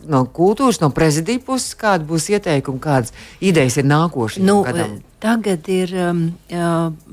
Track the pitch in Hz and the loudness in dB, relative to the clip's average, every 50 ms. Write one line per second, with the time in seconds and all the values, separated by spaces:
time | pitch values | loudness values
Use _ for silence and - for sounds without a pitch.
0 | - 156 151 131 127 127 - - 170 196 220 208 277 254 185 - 165 143 - 160 | -6 -2 0 0 0 0 0 2 2 2 2 2 2 0 2 2 0 0 2 2
1 | 160 160 143 160 165 185 247 254 - - 262 254 - - - - 226 214 196 170 | 2 2 2 0 0 -2 -2 -4 -4 -4 -6 -4 -6 -8 -8 -4 0 0 0 0
2 | 156 147 165 160 151 - 208 208 202 180 151 139 - - 131 127 - 156 143 131 | 0 -2 -4 -4 -2 0 -2 -2 0 0 -2 0 -2 -2 -6 -6 -2 0 0 0
3 | 113 - - - - - - - 180 196 170 160 147 127 117 147 131 139 147 156 | 0 -2 -8 -18 -20 -20 -8 -2 0 2 4 4 4 2 2 2 2 2 2 2
4 | 165 175 - 135 113 107 - 98 95 190 202 202 98 127 123 170 - - 107 98 | 2 0 -2 -2 -4 -4 -2 0 2 4 4 4 2 0 -2 -4 -4 -4 -6 -12
5 | - _ _ - - 220 233 226 208 208 185 160 156 - 185 185 185 175 185 185 | -16 _ _ -6 -2 0 0 0 0 -2 -2 -2 -2 -2 -2 -2 -2 -2 -2 -2
6 | 180 175 175 170 165 165 170 - - - 175 175 170 170 170 165 170 165 156 156 | -2 -2 0 0 -2 -2 -4 -8 -12 -10 -6 -4 -2 0 0 0 -2 -2 -4 -8
7 | - - | -14 -20